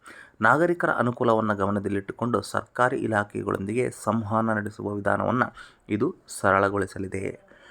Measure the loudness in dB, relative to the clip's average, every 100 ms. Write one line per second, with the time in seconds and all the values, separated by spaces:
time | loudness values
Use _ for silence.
0 | -20 -20 -20 0 4 4 2 2 0 0
1 | 0 0 2 2 2 0 0 0 -2 -4
2 | -6 -6 -2 -2 -2 -6 -4 0 2 2
3 | 0 0 -2 -4 -2 -2 -2 -2 -2 -4
4 | -2 0 0 0 0 0 -4 -6 -6 -2
5 | 0 0 2 0 -2 -6 -20 _ -4 -2
6 | -2 -4 -14 -2 2 4 4 2 -2 -6
7 | -8 -6 -6 -8 _ -20 -20